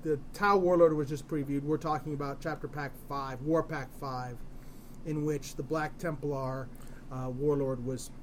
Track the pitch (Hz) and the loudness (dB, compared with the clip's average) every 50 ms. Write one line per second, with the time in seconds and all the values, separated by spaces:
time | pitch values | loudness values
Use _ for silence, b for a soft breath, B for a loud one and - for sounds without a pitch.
0 | - 160 151 139 - - - - 208 202 202 196 180 175 180 170 170 160 156 151 | 2 2 0 0 0 -8 -4 2 4 6 6 6 8 6 8 10 10 8 8 4
1 | 147 127 151 135 139 - 165 151 139 139 139 143 139 147 156 147 165 160 151 143 | 0 0 -2 -6 -4 -2 -2 -2 0 0 0 0 2 2 0 0 2 0 -2 0
2 | - 156 147 139 143 139 139 139 - 165 156 - - 135 139 151 143 135 - - | -2 -4 -4 -2 -2 -4 -4 -4 -4 -4 -4 -4 -6 -8 -6 -4 -6 -6 -6 -10
3 | - - 139 139 135 135 131 123 135 151 160 160 156 - 160 143 131 - - 127 | -8 -6 -4 -4 -4 -4 -6 -4 0 4 4 4 4 2 -4 -6 -6 -8 -10 -8
4 | 143 135 131 127 127 123 120 113 - - B B B B B B B B B B | -6 -4 -4 -4 -4 -6 -8 -8 -10 -10 B B B B B B B B B B
5 | - 160 151 151 147 151 151 139 - - - - 143 123 156 160 151 151 - - | -6 -2 -2 0 2 0 0 0 -4 -6 -6 -6 -4 -2 0 0 0 -2 -4 -4
6 | - 170 - 127 139 147 143 135 135 131 131 135 131 120 B B B B B B | -2 -2 -2 -2 -2 -2 -2 0 -2 -2 -4 -4 -6 -8 B B B B B B
7 | B - 127 131 127 127 127 127 143 151 147 139 139 131 131 123 120 127 131 120 | B -8 -6 -4 -4 -4 -2 2 4 4 4 4 4 2 0 -2 -2 -2 -4 -4
8 | - - - - | -6 -10 -12 -12